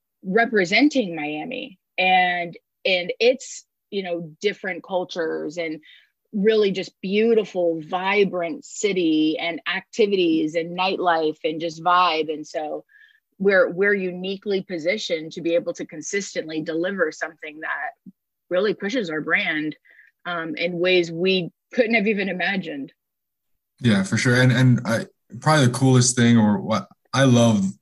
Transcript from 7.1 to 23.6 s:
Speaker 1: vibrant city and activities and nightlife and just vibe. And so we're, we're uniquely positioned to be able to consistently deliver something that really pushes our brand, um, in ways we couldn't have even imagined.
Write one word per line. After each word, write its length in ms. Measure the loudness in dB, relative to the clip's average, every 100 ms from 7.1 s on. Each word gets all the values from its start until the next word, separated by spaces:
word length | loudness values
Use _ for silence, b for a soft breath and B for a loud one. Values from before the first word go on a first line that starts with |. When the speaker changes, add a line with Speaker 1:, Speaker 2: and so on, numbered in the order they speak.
| 2 4 2 0 0 0 -2
Speaker 1:
vibrant 800 | -4 -4 0 2 2 0 -6 -8
city 760 | -14 -4 -2 0 2 2 2 0
and 240 | -4 -6 -6
activities 880 | -8 -6 0 2 2 2 2 0 -2
and 220 | -4 -2
nightlife 600 | -2 0 0 2 0 -2
and 160 | -6 -4
just 240 | -8 -4
vibe. 500 | 2 4 4 2 -2
And 140 | -6 -8
so 380 | -8 -8 -10 -14 b b b _ -2
we're, 320 | 2 4 4
we're 240 | 2 0
uniquely 680 | 2 -2 -6 -8 -8 -4 -4
positioned 680 | -4 -6 -2 -4 -4 -6 -6
to 80 | -6
be 140 | 0 0
able 180 | -2
to 120 | -8 -10
consistently 760 | -12 -6 -6 -6 -10 -8 -8
deliver 500 | -6 -4 -4 -2 -4
something 480 | -4 -12 -12 -18 -12
that 520 | -10 -8 -10 -12 -20 _ _ _ -4
really 240 | -2 0
pushes 360 | -2 -4 -4 -4
our 120 | -6
brand, 540 | -2 -2 -2 -4 -6 -8 b b b _ -10
um, 300 | -8 -8 -6
in 220 | -4 -2
ways 340 | 2 2 2
we 400 | -2 0 0 -2 _ _
couldn't 220 | -2 2 2
have 120 | 0
even 220 | 0 -2
imagined. 640 | -4 -4 -4 -6 -10 -12 _ _ _ _ _ _ _